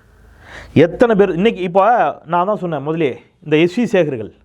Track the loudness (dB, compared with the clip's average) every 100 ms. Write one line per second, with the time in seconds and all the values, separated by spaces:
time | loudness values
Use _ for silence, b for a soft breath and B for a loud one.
0 | B B B B B B B 2 2 2
1 | 2 4 2 2 -2 -2 -2 2 2 2
2 | 0 -4 -4 -2 -2 -4 -4 -6 -4 -2
3 | -2 -4 -14 _ -2 2 2 0 0 0
4 | 0 -2 -10 -16